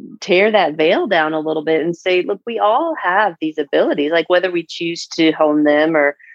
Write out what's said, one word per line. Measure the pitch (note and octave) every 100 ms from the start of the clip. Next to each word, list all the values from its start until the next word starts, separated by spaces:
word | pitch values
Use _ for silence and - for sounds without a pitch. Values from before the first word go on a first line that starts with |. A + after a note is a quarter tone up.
| - -
tear | - F#3 G#3+
that | G#3+ D#3+ D#3+
veil | D#3+ B3+ D#4
down | F3 D#3
a | D#3
little | D#3 D#3
bit | D3+ D#3+
and | E3 E3+
say, | F#3 F3+
"Look, | F3+ G3+ -
we | A3
all | G#3 B3 E4 D#4
have | F3+ F#3+ G#3 E3
these | D#3+ D#3
abilities, | C#3+ D#3 B3+ G3+ D3
like, | E3+ D#3+
whether | F3+ F3+
we | F3 D#3+
choose | - E3+ E3+ -
to | - D#3+
hone | D#3 D#3 D3+
them | D3 D3 D#3 D#3+
or, | C#3+ - -